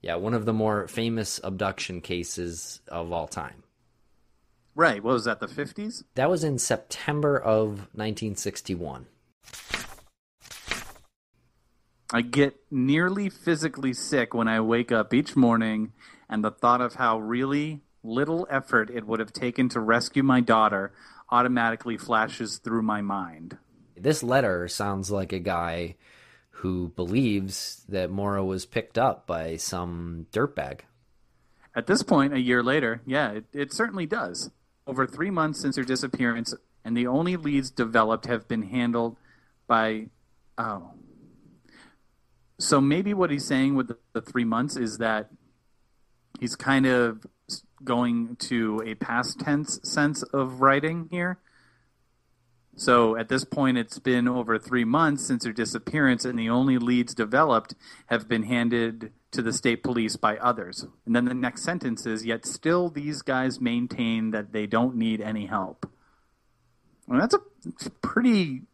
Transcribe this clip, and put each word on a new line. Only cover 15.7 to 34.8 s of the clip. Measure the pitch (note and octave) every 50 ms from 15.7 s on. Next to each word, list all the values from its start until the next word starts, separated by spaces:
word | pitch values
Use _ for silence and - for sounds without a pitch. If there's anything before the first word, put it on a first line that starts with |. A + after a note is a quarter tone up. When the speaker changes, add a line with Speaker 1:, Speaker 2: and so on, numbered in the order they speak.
| A2 G#2+ A2 A2 - _ - - - - _ _
Speaker 2:
and | A2 G#2+ G#2+
the | A2
thought | G#2 _ - A#2+ A#2+ B2
of | B2 A#2+ -
how | - C3 A#2 A2+ A2+
really | G#2+ A2 A#2 B2 C3 C3+ C#3 D3 D3 D#3 D#3 C#3+ _ _ _ _ _
little | A2+ A2+ B2 C#3+ D3+ E3 E3 F#3 -
effort | C#3+ C3+ C3 - - A#2+ G#2+ G#2
it | A#2+ A#2+ G#2+ G#2+
would | A2+ A2
have | A2+ G#2
taken | - - - B2 A#2 - C3 B2+
to | - B2
rescue | A2 A2 A2+ A#2+ A#2+ - - C#3 C3+
my | C3+ C3 B2+
daughter | A#2+ A#2 A2+ A2 A2 G#2+ G#2 G2 G2 G2 - - - - - - - _
automatically | - A#2+ B2 B2+ B2+ B2 A#2 A#2 A2+ A2 - B2 A#2
flashes | G#2 - - A#2+ A2 A2 A2 A2+ - A#2+ G#2+ - -
through | _ G#2 A2+ A#2
my | A2 A2 G#2+ G#2
mind. | G#2 G2+ G2+ G2 F#2 E2+ D#2 D#2+ E2 F2 - - _ _ _ _ _ _ _
Speaker 1:
This | - F2+ C3+ D#3 D3
letter | - A#2+ B2+ C3+ C3 G#2+ F#2 F2 F2 F2+
sounds | - - G#2 G2+ G2 G2 F#2+ F#2
like | G#2 G2 F#2+ E2+
a | G2 F#2+
guy | E2+ F#2+ F#2 E2+ E2+ E2+ E2+ E2+ F2 D#2+ - _ _ _ - - - - - _ _ _ _ -
who | - F#2 F#2 F2+ F2+ E2+
believes | E2+ - F2+ E2+ G2 B2 C#3 A#2+ G#2 G2+ F#2+ F#2+ F#2 - - - - - _ -
that | G2 F#2+ F#2 F2
Maura | F#2 G2 G2+ G2+ G2+ G2 F#2+
was | F#2+ F#2+ F#2+ F#2+
picked | - - A#2 A2 - _ A2+
up | B2 C3 G2+ - _
by | - F2 E2 D#2+ E2 E2 E2
some | - - - F2+ F2 F2 F2 E2+ E2+ E2+ E2+ E2 D#2+ -
dirtbag. | - G#2+ B2 C#3+ C#3+ - C#2+ C2+ C#2 - - _ _ _ _ _ _ _ _ _ _ _ _ _ _ _ _ _ _
Speaker 2:
At | A#2+ A#2 -
this | G3 - -
point, | - F#3 D3 C3+ C#3+ C#3+
a | C3
year | B2+ B2 B2 B2 A#2+
later, | B2 C3+ D#3 C#3 A#2 A2+ A#2 A#2
yeah, | - C3 C#3+ D3 A#2
it, | G#2 G#2+ A2 _
it | - C#3+ C#3+ C#3 -
certainly | - A3 A#3 G3 G3 E3+
does. | D3+ G3 A#3 D#3 F2+ F2+ - - - _ _ _ _ _ _